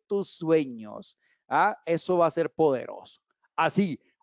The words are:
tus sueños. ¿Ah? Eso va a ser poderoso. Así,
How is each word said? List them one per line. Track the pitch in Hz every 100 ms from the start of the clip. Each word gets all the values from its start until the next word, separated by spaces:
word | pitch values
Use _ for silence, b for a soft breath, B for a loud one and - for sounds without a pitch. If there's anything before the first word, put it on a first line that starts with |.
| _
tus | 202 190
sueños. | - 160 160 139 117 110 110 101 _ _ _ _
¿Ah? | 143 190 220
Eso | - 165 - 180
va | 165
a |
ser | 160 156
poderoso. | - 156 127 117 101 - - _ _ _ -
Así, | 160 - 196 135 _ _